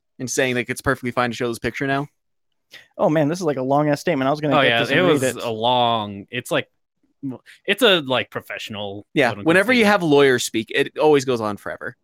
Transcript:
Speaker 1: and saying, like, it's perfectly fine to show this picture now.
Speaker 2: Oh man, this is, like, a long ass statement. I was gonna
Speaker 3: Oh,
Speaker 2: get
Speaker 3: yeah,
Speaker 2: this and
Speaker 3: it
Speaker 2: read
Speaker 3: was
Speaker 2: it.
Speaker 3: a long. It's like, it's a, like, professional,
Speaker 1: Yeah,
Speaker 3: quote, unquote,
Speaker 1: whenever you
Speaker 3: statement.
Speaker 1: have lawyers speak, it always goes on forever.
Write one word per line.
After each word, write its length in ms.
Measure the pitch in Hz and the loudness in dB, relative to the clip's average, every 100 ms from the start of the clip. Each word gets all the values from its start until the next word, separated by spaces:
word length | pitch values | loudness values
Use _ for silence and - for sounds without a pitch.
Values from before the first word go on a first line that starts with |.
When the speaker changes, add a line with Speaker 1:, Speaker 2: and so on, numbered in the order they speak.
| _ - | _ -12
Speaker 1:
and 100 | 127 | -6
saying, 240 | - 131 | -2 -2
like, 160 | 123 117 | -2 -4
it's 120 | 123 | -4
perfectly 280 | - 127 123 | -4 -2 -2
fine 220 | 123 123 | -2 -2
to 40 | 110 | -2
show 120 | 123 | -6
this 100 | 110 | -4
picture 300 | 123 - 139 | -6 -4 -2
now. 180 | 139 143 _ _ _ _ _ _ - _ - | -2 -4 _ _ _ _ _ _ -20 _ -2
Speaker 2:
Oh 120 | 151 | 0
man, 200 | 156 143 | 2 0
this 100 | 180 | 0
is, 60 | 165 | -2
like, 120 | 135 | -2
a 60 | |
long 260 | 131 143 151 | 0 2 2
ass 100 | 143 | 0
statement. 280 | - 143 135 | -2 -2 0
I 40 | |
was 100 | 151 | -2
gonna 140 | 147 143 | 0 2
Speaker 3:
Oh, 60 | |
Speaker 2:
get 60 | 131 | 4
Speaker 3:
yeah, 100 | 117 | 2
Speaker 2:
this 80 | 117 | 2
and 80 | 147 | 2
Speaker 3:
it 40 | |
Speaker 2:
read 80 | 180 | 2
Speaker 3:
was 120 | 147 | 2
Speaker 2:
it. 140 | 127 120 | 0 -2
Speaker 3:
a 120 | 117 | -4
long. 760 | 110 117 123 120 113 104 101 - | -2 0 2 2 0 -4 -10 -10
It's 220 | 123 - | -10 -4
like, 180 | 151 - _ _ _ _ _ 139 120 - - - | -4 -4 _ _ _ _ _ -12 -12 -16 -10 -6
it's 160 | 202 | 2
a, 200 | 233 180 | 2 2
like, 280 | 131 123 104 | 0 -2 -4
professional, 760 | 117 - 101 - 104 104 101 - | -10 -12 -14 -12 -10 -10 -12 -6
Speaker 1:
Yeah, 140 | 156 123 | 0 0
Speaker 3:
quote, 80 | 104 | 0
unquote, 60 | 127 | 2
Speaker 1:
whenever 240 | 180 208 | 2 4
you 120 | 247 | 4
Speaker 3:
statement. 80 | 208 208 | 4 2
Speaker 1:
have 20 | |
lawyers 400 | 170 143 139 123 | 4 6 6 4
speak, 260 | - 113 110 131 | 0 -6 -4 -2
it 220 | 143 117 | -4 0
always 260 | 151 143 | 4 4
goes 160 | 127 120 | 2 -2
on 160 | 107 101 | -4 -6
forever. 400 | - 80 - - | -10 -10 -12 -14